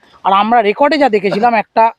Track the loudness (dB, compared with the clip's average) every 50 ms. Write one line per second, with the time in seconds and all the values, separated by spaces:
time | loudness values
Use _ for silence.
0 | _ _ _ _ -4 -2 0 0 0 2 0 0 2 0 0 0 0 0 0 0
1 | 0 0 0 -2 -2 -2 -4 -2 0 0 0 -2 -4 _ -2 0 0 0 -2